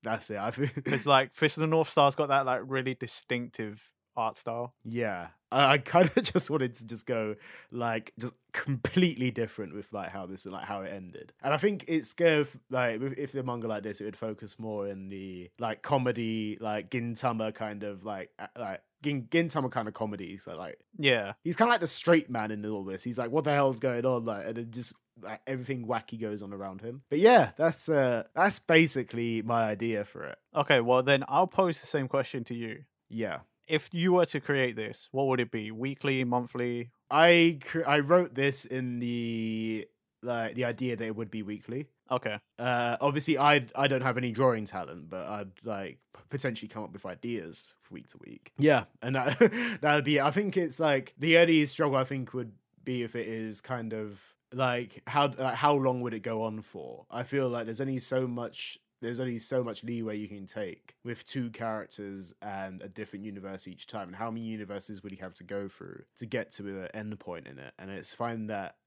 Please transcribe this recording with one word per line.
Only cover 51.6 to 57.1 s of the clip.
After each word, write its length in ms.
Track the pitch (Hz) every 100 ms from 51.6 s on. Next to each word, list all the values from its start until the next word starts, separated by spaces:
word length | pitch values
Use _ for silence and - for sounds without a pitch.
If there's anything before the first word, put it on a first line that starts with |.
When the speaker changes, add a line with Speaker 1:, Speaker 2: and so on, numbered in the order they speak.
| 147
Speaker 1:
struggle 300 | - 151 135
I 80 |
think 280 | 131 139 127
would 180 | 131 117 101 _ _
be 180 | - 127
if 140 | 117 117
it 100 | 110
is 340 | 113 110 104
kind 320 | - 127 113
of, 300 | 110 107 101 - _ _
like, 480 | 123 127 123 120 - -
how, 240 | 127 143 123
like, 200 | 131 117
how 180 | 147
long 280 | 147 131 127
would 120 | 120
it 60 | 110
go 240 | 110 113
on 180 | 113 110
for? 420 | 107 95 65 58 -